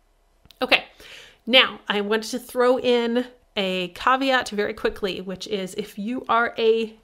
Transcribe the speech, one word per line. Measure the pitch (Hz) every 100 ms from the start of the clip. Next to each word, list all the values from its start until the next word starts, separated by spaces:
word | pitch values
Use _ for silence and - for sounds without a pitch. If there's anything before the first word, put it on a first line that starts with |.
| _ _ _ _ _ _
Okay, | 170 - - _ - - - _ -
now | 254 233 208 -
I | 208
wanted | 202 220 220
to | 247
throw | 247 254 247 254
in | 247 240 233 233 247 - _ -
a | 190 185 175
caveat | - - 262 269 262 -
very | 202 208
quickly, | 220 226 214 202 180
which | 185 180 -
is | 202 185
if | 185 208 -
you | 202 254 -
are | 226 233 -
a | 226 226 226 220